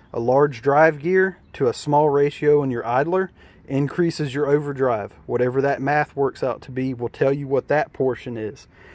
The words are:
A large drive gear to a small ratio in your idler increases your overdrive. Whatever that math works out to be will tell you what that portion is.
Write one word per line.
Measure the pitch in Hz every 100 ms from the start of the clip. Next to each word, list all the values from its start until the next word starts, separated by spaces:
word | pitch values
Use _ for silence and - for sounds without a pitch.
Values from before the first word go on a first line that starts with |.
| _
A | 117
large | 117 135 147 120
drive | 139 143 160 147
gear | 156 190 190 185 _
to | - 127
a |
small | - 151 143 151
ratio | 143 143 - 147 147
in | 135
your | 120
idler | 117 127 156 185 190 - - - -
increases | 135 143 - 170 - 147
your | 135 139
overdrive. | 147 143 139 131 110 101 - -
Whatever | 120 127 131
that | 139 131
math | 135 147 147 -
works | 135 -
out | 135 -
to | -
be | 127 131
will | 120 120
tell | - 139
you | 143 139
what | 135 -
that | 143 -
portion | - 131 120 131 117
is. | 107 - - _ -